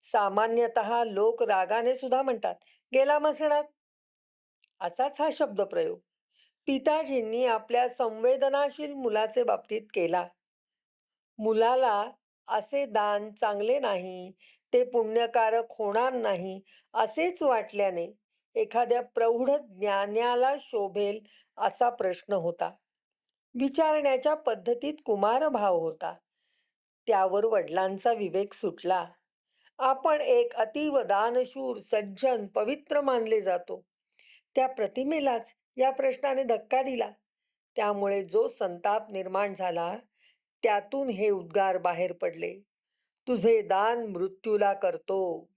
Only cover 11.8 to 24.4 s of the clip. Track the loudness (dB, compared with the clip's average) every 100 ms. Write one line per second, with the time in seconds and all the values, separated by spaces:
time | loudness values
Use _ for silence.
11.8 | 2 2 -2 -10 _ _ -4 -4 -2 -4
12.8 | 0 0 2 0 -4 -2 -2 0 0 0
13.8 | 0 -2 -6 -12 -14 -18 _ _ _ 2
14.8 | 2 0 2 0 2 2 2 2 -2 -4
15.8 | -2 0 0 0 -2 -2 -4 -10 _ _
16.8 | _ -2 -2 0 -2 0 0 0 -2 -2
17.8 | -2 -2 -8 -10 _ _ _ -4 -2 0
18.8 | 2 0 0 0 2 2 2 0 -2 -6
19.8 | -2 0 0 0 0 2 2 0 -4 -4
20.8 | -2 -2 -4 -4 -12 _ _ -4 -4 2
21.8 | 0 2 -4 -4 -4 -2 -2 -4 -6 -6
22.8 | _ _ _ _ _ _ _ -4 -2 2
23.8 | 2 2 2 2 0 0